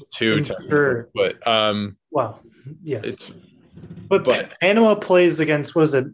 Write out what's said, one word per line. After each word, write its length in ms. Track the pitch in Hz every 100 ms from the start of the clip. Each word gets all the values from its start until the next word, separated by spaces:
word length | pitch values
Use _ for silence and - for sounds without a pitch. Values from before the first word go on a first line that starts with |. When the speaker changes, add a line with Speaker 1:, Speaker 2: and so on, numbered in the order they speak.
| -
Speaker 1:
Two 200 | - 113
Speaker 2:
ensure. 220 | 151 139 92 - 147 143 120 117
Speaker 1:
technically, 200 | - - -
but, 60 | 117
um, 500 | 110 107 104 101 98 _
Speaker 2:
Well, 320 | 147 113 - - _ 135 160
yes. 220 | 165 120
Speaker 1:
it's, 280 | - - - - _ _ _ - - - -
Speaker 2:
But 160 | 196
Speaker 1:
but 300 | 131 110 - -
Speaker 2:
Panama 340 | 180 220 220
plays 460 | 208 - 180 175 151
against, 340 | 156 151 143
what 100 | 170
is 100 | 156
it? 140 | 135 127